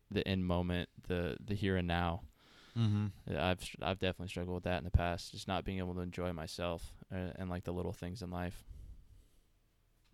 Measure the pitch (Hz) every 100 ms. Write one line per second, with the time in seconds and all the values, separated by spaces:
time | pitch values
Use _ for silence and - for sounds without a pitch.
0 | - 98 - 95 90 87 90 87 - -
1 | - 87 85 - - 98 101 92 87 85
2 | 87 82 - - - - - 117 113 104
3 | 104 - - 82 90 92 - - 80 95
4 | 92 - 90 90 90 90 90 90 87 -
5 | 87 85 - 107 - 90 87 95 90 90
6 | 90 90 87 85 80 - 87 85 - -
7 | - 92 90 - 92 90 - 87 90 -
8 | 90 87 90 90 90 - - - - -
9 | - - - - _ _ _ _ _ _
10 | _